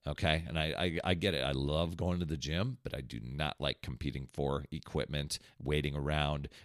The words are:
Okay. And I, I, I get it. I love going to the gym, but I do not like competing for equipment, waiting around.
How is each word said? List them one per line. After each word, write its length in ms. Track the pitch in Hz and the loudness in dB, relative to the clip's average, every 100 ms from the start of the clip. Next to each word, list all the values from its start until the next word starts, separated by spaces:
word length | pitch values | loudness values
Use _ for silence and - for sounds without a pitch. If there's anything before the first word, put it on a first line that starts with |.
| - | -4
Okay. 380 | 76 95 78 82 | 0 4 4 2
And 120 | 82 | 0
I, 160 | 78 76 | 0 0
I, 320 | 90 82 - | 0 0 2
I 40 | |
get 200 | 90 98 | 2 2
it. 80 | 78 | 2
I 100 | 65 | 2
love 440 | 67 69 76 85 85 | 2 2 2 2 0
going 240 | 85 90 | 0 2
to 60 | 85 | 0
the 100 | 76 | -2
gym, 420 | 69 82 117 123 | -2 0 0 -2
but 100 | - | -6
I 60 | - | -8
do 180 | 64 58 | -8 -8
not 360 | 57 69 76 - | -8 -2 -2 0
like 220 | 71 - | -2 -2
competing 460 | - 64 71 67 67 | -6 -4 -4 -4 -8
for 320 | - 69 71 73 | 0 0 2 -2
equipment, 680 | 78 - 80 - 73 73 - - - | -8 -4 -2 0 -2 -2 -6 -10 -8
waiting 360 | 64 73 73 71 | 0 2 2 0
around. 540 | 71 76 73 73 71 - | 2 2 2 0 -4 -10